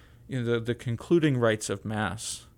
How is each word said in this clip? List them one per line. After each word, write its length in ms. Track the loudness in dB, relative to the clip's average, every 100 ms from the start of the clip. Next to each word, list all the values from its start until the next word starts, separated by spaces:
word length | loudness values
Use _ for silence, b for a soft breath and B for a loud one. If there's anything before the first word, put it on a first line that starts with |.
| b b -8
you 120 | -4
know, 60 | 0
the, 140 | 0
the 160 | 0 -4
concluding 600 | -4 -6 2 4 4 4
rites 320 | 2 2 -2
of 160 | -6 -4
Mass 600 | -4 -4 -4 -10 -12 -14